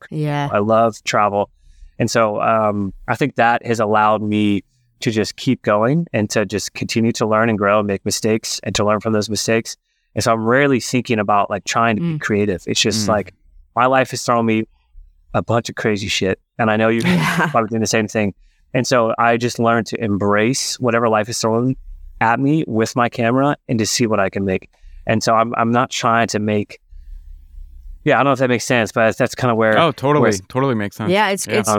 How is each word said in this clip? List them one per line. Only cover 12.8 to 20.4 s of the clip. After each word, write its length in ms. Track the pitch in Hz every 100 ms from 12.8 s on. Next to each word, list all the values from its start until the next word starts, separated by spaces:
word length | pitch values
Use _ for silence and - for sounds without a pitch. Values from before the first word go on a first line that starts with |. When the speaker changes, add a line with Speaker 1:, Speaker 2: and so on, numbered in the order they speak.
| 110 110 104
Speaker 3:
Mm. 40 |
Speaker 2:
like, 240 | 107 92 - _ - _ 113
my 100 | 127
life 240 | 131 123
has 120 | 123
thrown 220 | - 117 113
me 180 | 110 110 _ _ - - _ _
a 80 | 101
bunch 280 | - 117 -
of 60 | -
crazy 320 | 113 104 101
shit. 320 | - 95 92 _ -
And 100 | 113
I 60 | 107
know 120 | 110
you're 120 | 113
Speaker 1:
<laughs> 40 | 175
Yeah. 400 | 180 156 175 160
Speaker 2:
probably 200 | 127 107
doing 120 | 113
the 60 | 107
same 200 | 113 107
thing. 260 | 110 101 - _ _ _
And 120 | 131 117
so 280 | 127 113 110
I 200 | 117 117
just 200 | 120 -
learned 280 | 117 117 104
to 160 | -
embrace 760 | 107 101 101 104